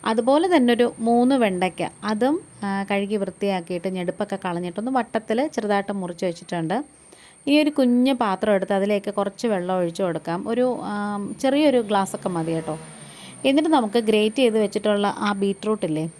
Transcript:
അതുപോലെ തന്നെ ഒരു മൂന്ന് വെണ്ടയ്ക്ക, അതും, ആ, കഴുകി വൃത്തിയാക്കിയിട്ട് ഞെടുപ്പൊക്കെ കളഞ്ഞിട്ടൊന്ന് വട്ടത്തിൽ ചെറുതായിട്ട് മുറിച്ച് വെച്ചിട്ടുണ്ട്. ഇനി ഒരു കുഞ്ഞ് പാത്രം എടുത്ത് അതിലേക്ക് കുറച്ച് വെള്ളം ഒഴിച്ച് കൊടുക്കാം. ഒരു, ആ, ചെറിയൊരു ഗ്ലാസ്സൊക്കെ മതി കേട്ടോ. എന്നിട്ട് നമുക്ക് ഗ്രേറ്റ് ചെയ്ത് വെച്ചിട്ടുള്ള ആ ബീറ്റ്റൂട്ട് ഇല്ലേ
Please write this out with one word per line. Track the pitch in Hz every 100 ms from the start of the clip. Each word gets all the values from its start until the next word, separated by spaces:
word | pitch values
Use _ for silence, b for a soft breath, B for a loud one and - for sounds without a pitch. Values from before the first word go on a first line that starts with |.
| -
അതുപോലെ | 226 233 294 359
തന്നെ | 339 240 233
ഒരു | 240 - 226
മൂന്ന് | 240 247 269
വെണ്ടയ്ക്ക, | 214 180 185 170 170 - 208
അതും, | 214 254 339 - - 202
ആ, | 196 196
കഴുകി | 202 202 214
വൃത്തിയാക്കിയിട്ട് | 190 - 202 190 170 175 185 185
ഞെടുപ്പൊക്കെ | 175 - 202 196
കളഞ്ഞിട്ടൊന്ന് | 185 175 175 170 233 262
വട്ടത്തിൽ | 233 226 - 226 302 247
ചെറുതായിട്ട് | 214 202 202 202
മുറിച്ച് | 180 170 185
വെച്ചിട്ടുണ്ട്. | 170 - 175 160 214 294 B B B B B -
ഇനി | 294
ഒരു | 302 294
കുഞ്ഞ് | 254 247 254 262
പാത്രം | 220 190 214 196
എടുത്ത് | 185 196
അതിലേക്ക് | 202 208 202 202
കുറച്ച് | 196 - 240
വെള്ളം | 196 175 185
ഒഴിച്ച് | 170 170 185
കൊടുക്കാം. | 165 - 170 214
ഒരു, | 233 254 233 185
ആ, | 208 208 202 202 -
ചെറിയൊരു | 269 277 302 254 208
ഗ്ലാസ്സൊക്കെ | 202 190 - 196 175
മതി | 160 160
കേട്ടോ. | 160 156 - B B B B B 269
എന്നിട്ട് | 277 311 302
നമുക്ക് | 214 233 220
ഗ്രേറ്റ് | 214 214 220
ചെയ്ത് | 247 220
വെച്ചിട്ടുള്ള | 208 214 208 202 202 - 208
ആ | 202
ബീറ്റ്റൂട്ട് | 202 190 208 214 180
ഇല്ലേ | 156 165